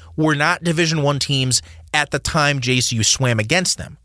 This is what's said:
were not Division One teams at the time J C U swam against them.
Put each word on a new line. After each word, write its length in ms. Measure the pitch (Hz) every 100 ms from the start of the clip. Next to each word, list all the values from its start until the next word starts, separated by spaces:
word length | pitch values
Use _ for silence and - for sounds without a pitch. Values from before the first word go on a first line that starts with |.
| - -
were 180 | 156
not 300 | 143 151 175
Division 380 | 170 160 165 160
One 160 | 143 143
teams 420 | - 139 131 123 - - -
at 180 | 151 147
the 80 | 143
time 420 | - 165 143 143
J 200 | 123 127
C 160 | 117 117
U 80 |
swam 340 | 104 - 131 113
against 380 | 107 175 180 -
them. 220 | 87 -